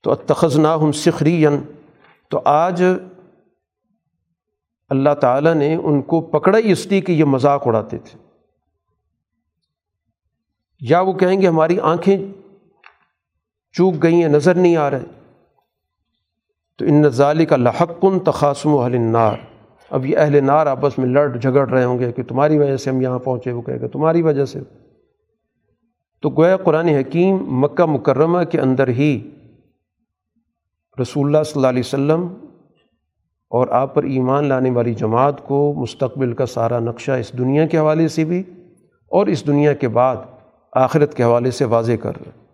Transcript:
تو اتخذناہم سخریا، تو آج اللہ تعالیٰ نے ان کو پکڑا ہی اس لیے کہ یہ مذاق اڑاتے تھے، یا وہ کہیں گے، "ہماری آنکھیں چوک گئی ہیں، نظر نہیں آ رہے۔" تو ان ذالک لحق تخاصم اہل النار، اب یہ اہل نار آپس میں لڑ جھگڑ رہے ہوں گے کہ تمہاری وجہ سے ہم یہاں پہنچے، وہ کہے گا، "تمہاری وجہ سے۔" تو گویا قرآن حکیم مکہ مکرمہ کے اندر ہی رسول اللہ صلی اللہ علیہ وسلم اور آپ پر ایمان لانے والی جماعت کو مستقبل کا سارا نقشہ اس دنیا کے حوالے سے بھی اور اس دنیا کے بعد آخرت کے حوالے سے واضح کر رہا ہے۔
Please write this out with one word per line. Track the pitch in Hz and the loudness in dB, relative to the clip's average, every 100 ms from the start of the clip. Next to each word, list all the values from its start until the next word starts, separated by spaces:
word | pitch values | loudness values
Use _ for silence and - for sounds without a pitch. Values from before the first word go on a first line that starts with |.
تو | 107 | -2
اتخذناہم | 127 - 143 165 143 156 160 156 | -4 -2 0 2 2 2 2 0
سخریا، | 143 175 160 156 170 156 143 135 - _ _ _ _ _ | 0 -2 0 0 2 2 0 -6 -20 _ _ _ _ _
تو | - - | -2 0
آج | 147 175 175 180 185 - - _ _ _ _ _ _ _ _ _ _ _ _ _ _ _ _ _ | 2 0 0 0 0 -6 -20 _ _ _ _ _ _ _ _ _ _ _ _ _ _ _ _ _
اللہ | 135 139 143 | 0 0 2
تعالیٰ | 123 131 156 | 0 2 0
نے | 165 143 160 | 0 0 -2
ان | - 143 | 0 -2
کو | 135 165 | 0 -4
پکڑا | 160 151 180 214 | -2 0 2 2
ہی | 220 | 2
اس | 175 - | 0 0
لیے | 196 | -2
کہ | 170 | 0
یہ | 160 143 | 2 2
مذاق | 131 143 143 131 | 4 2 2 0
اڑاتے | 110 110 - | -2 -2 -12
تھے، | - - _ _ _ _ _ _ _ _ _ _ _ _ _ _ _ _ _ _ _ _ _ _ _ _ _ _ | -14 -20 _ _ _ _ _ _ _ _ _ _ _ _ _ _ _ _ _ _ _ _ _ _ _ _ _ _
یا | 123 170 | 0 2
وہ | 190 | 2
کہیں | 180 180 190 | 0 0 2
گے، | 190 | 2
"ہماری | 160 160 180 | 2 2 2
آنکھیں | 156 170 190 196 - - - _ _ _ - _ _ _ _ _ _ _ _ | 0 0 0 0 -2 -16 -20 _ _ _ -20 _ _ _ _ _ _ _ _
چوک | - 185 160 | 0 0 2
گئی | 165 | 2
ہیں، | 170 165 | 2 2
نظر | 147 143 180 | 2 2 4
نہیں | 180 165 | 4 2
آ | 143 | 0
رہے۔" | 135 - - _ _ _ _ _ _ _ _ _ _ _ _ _ _ _ _ | -4 -10 -20 _ _ _ _ _ _ _ _ _ _ _ _ _ _ _ _
تو | 139 | 2
ان | 147 147 | 4 4
ذالک | 120 143 160 160 | 2 2 2 2
لحق | 135 120 120 170 - 190 190 180 | 2 2 0 -2 0 0 2 -2
تخاصم | - 147 143 151 147 | 0 -2 0 0 0
اہل | 123 123 | 0 0
النار، | 113 117 110 110 - - _ _ _ | 0 2 2 0 -12 -20 _ _ _
اب | 135 131 | -4 -2
یہ | - | 0
اہل | 151 143 | 4 4
نار | 135 147 147 | 4 2 0
آپس | 131 143 - | 0 -2 -2
میں | 127 | 0
لڑ | 131 147 127 | 2 0 -2
جھگڑ | 131 135 131 | 0 0 2
رہے | 127 | 0
ہوں | 123 123 | 0 0
گے | 123 | -4
کہ | 120 | -6
تمہاری | 120 123 151 151 | -6 -2 2 2
وجہ | 143 135 | 0 -2
سے | 135 | -4
ہم | 131 | -2
یہاں | 131 127 | -2 -4
پہنچے، | 131 123 127 | -4 -6 -6
وہ | 120 | -8
کہے | 117 123 | -8 -8
گا، | 123 | -8
"تمہاری | 139 156 170 | -2 0 2
وجہ | 160 139 135 | 0 -2 -4
سے۔" | - - _ _ _ _ _ _ _ _ _ _ _ _ _ _ _ | -8 -16 _ _ _ _ _ _ _ _ _ _ _ _ _ _ _
تو | 151 | -4
گویا | 139 170 185 | 2 2 2
قرآن | 185 156 165 | 2 0 0
حکیم | 143 135 165 185 190 | 0 -2 0 0 0
مکہ | - 127 147 - 165 | -2 -2 -2 0 0
مکرمہ | 143 - 127 160 175 | 0 -2 0 0 0
کے | 170 151 | -2 -2
اندر | 131 131 131 | 0 0 0
ہی | 120 151 120 - - - _ _ _ _ _ _ _ _ _ _ _ _ _ _ - | 0 0 -2 -8 -20 -20 _ _ _ _ _ _ _ _ _ _ _ _ _ _ -8
رسول | 123 147 143 | -6 -2 0
اللہ | 151 | 0
صلی | 151 143 | 0 0
اللہ | 131 | 0
علیہ | 123 | 0
وسلم | 120 139 143 160 180 185 - _ _ _ _ _ _ _ _ _ _ | -2 -2 0 0 -2 -12 -20 _ _ _ _ _ _ _ _ _ _
اور | 117 127 | -2 0
آپ | 120 135 147 | 0 0 -2
پر | |
ایمان | 143 131 127 139 147 | -2 -2 0 0 0
لانے | 131 127 | 0 0
والی | 120 117 | 0 -2
جماعت | 110 110 117 139 143 - | -2 -2 2 0 -2 -4
کو | 139 147 147 | -2 0 -2
مستقبل | 120 - 131 139 127 | -8 -6 -6 -4 -4
کا | 117 123 | -2 -6
سارا | 120 113 120 | -2 -2 -2
نقشہ | 117 120 - | -4 -6 -4
اس | 131 113 120 | -4 -6 -4
دنیا | 127 143 156 | -2 0 0
کے | 165 | 0
حوالے | 156 156 160 | 0 0 0
سے | 160 160 | -2 -2
بھی | 175 190 - - _ _ _ _ | -4 -6 -18 -20 _ _ _ _
اور | 185 208 | 0 0
اس | 165 147 | -2 0
دنیا | 143 147 | 2 2
کے | 143 127 | 2 -2
بعد | 113 131 113 - - _ _ _ | 0 0 -2 -10 -20 _ _ _
آخرت | 131 131 151 143 | 0 0 2 0
کے | - | 0
حوالے | 117 120 123 | 0 2 0
سے | 120 127 | -2 0
واضح | 117 113 110 | 0 0 -4
کر | 110 - | -4 -10
رہا | - | -16
ہے۔ | - _ | -20 _